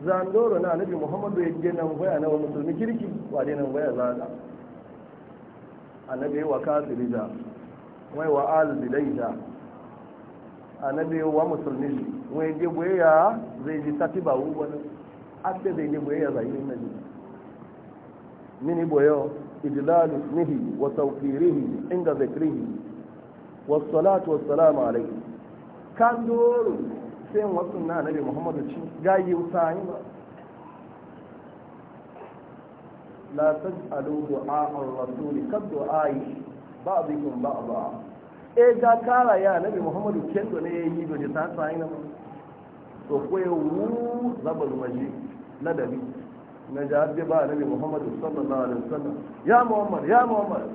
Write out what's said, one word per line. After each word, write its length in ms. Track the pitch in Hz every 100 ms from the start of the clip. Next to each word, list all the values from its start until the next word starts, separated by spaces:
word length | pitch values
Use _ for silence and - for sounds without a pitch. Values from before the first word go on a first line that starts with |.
Zandoro 540 | 151 190 185 208 233 185
na 160 | 180 170
Nabi 180 | 196
Muhammadu 460 | 170 151 190 208 180
ya 80 | 170
je 220 | 160 170
nan 240 | 170 165 151
boye 220 | 185 151
na 80 | 156
wa 100 | 151
musulmi 360 | 147 147 151
kirki 320 | 160 226 226 202 160 -
wa 140 | 139
dai 100 | 139
nan 180 | 143 139
boye 200 | 135 151 123
zaga. 300 | 123 123 - - - - - - - - - - - - - - - - - - -
Annabi 320 | 131 147 147
wa 180 | 156 -
kafiri 480 | 156 147 147 120 120
da 180 | 120 104 - - - - - - - - 139
wai 120 | 160
wa 300 | 143 139 160
al 140 | 151 143
bidaida. 580 | 123 139 139 123 117 - - - - - - - - - - - - - - -
Annabi 400 | 135 147 165 160
wa 220 | 156 151
musulmi 440 | 160 151 143 131 143
ji 180 | 131 135 - -
wai 200 | 147 160 156
je 80 | 170
boye 280 | 160 175 190
ya 420 | 165 156 190 226 - -
zai 160 | 139 156
ji 100 | 147 147
tatiba 360 | 170 185 156
wu 180 | 131 156 151
wani. 200 | 147 147 - - - - - -
Ake 280 | 185 190 190
zai 160 | 160 147
je 80 | 147
boye 220 | 139 151
ya 100 | 143
zai 140 | 123 113
yi 180 | - 139
nabi. 220 | 120 117 - - - - - - - - - - - - - - - - -
Mini 240 | 139 170
boyo 460 | 165 147 147 147 - - - -
idlalu 520 | 147 139 143 170 165 139
ismihi 400 | - 151 165 135 104 -
wa 100 | 139
tawqirihi 960 | - 139 139 139 135 170 147 123 - -
inda 240 | 180 165
zikrihi. 500 | 135 131 - 156 - - - - - - - - - - - -
Wassalatu 640 | 147 147 165 180 190 170
wassalamu 480 | 147 147 147 160 143 120
alayhi. 260 | 117 110 - - - - - - - -
Kan 320 | - 226 233 233
doro 480 | 233 233 240 220 - - - - - -
sai 120 | 208
wasu 340 | 208 175 175 180 160
na 140 | 170
Nabi 180 | 147 151
Muhammadu 460 | 151 151 170 147 147
ci 80 | 131 - -
gayi 320 | 175 190 180
usani 460 | 170 - 180 165 185 185
ba. 120 | 165 - - - - - - - - - - - - - - - - - - - - - - - - - - - - - - - - - 139
La 180 | 156 156
taj'alu 640 | 185 180 - 147 139 151 147
du'a 320 | 139 - 147 151
ar-rasul 640 | 147 131 127 123 127 147 135 -
ka 80 | 208 190
du'ai 460 | 151 139 156 147 135 127 - - - - -
ba'dikum 580 | 175 190 151 147 147 123
ba'da. 500 | 120 - 110 104 - - - - - - - 240
E 180 | 240 233
ga 160 | 240 233
kara 320 | 233 247 247 190
ya 220 | 196 175
Nabi 200 | 190 196
Muhammadu 420 | 160 170 208 185 -
kendo 280 | 202 214 170
ne 100 | 170
yayi 340 | 170 165 170 160
do 260 | 147 143
ta 180 | 156 160 165
sai 200 | 156 165
na. 100 | 160 156 151 - - - - - - - - - -
To 100 | 139 -
ko 100 | 190
ya 120 | 180
wu 840 | 165 151 175 220 233 240 240 240 -
zabal 260 | 156 160 139 127
maji 320 | 127 127 - - - - - -
ladabi. 380 | 156 165 - 131 - - - - - - -
Na 120 | 135
jabe 380 | 143 147 156 151 160
ba 160 | 160 139
Nabi 180 | 147
Muhammadu 520 | 143 127 156 151 143 -
sallallahu 420 | 160 147 143 135
alaihi 180 | 127 117 -
wasallam. 260 | 151 143 147 - -
Ya 200 | - 240
Muhammad, 440 | 240 214 202 165 143
ya 180 | 233 247
Muhammad. 360 | 214 196 - -